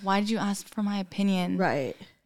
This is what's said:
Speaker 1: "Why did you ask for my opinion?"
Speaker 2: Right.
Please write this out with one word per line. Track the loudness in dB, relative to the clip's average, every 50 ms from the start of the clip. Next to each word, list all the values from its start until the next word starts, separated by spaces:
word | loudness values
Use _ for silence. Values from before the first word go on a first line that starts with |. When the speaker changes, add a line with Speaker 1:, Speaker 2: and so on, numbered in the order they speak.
Speaker 1:
"Why | -2 0 2 2
did | 2 2
you | 0
ask | 0 0 0 -2 -4 -6
for | -8 -6 -4
my | -2 -2 -2 -2
opinion?" | -4 -4 -2 0 2 2 2 2 0 0 0
Speaker 2:
Right. | 2 2 2 2 0 -2 -4 -6 -8 -14 -20 -20 _ _